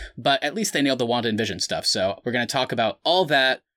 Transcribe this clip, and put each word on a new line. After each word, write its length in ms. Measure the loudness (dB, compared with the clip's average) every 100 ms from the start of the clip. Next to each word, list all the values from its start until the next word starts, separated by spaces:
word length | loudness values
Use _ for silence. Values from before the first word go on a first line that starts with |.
| -16 -4
but 240 | 0 0
at 120 | -2
least 180 | -4 -2
they 100 | 0
nailed 160 | 0 0
the 80 | 0
Wanda 220 | 0 0
and 100 | 0
Vision 220 | -2 -4
stuff, 260 | -4 -2 -2
so 340 | 0 0 -2
we're 80 | -4
gonna 140 | -2 -2
talk 260 | -2 -2
about 260 | 0 0 0
all 200 | 2 2 4
that 360 | 4 4 0 _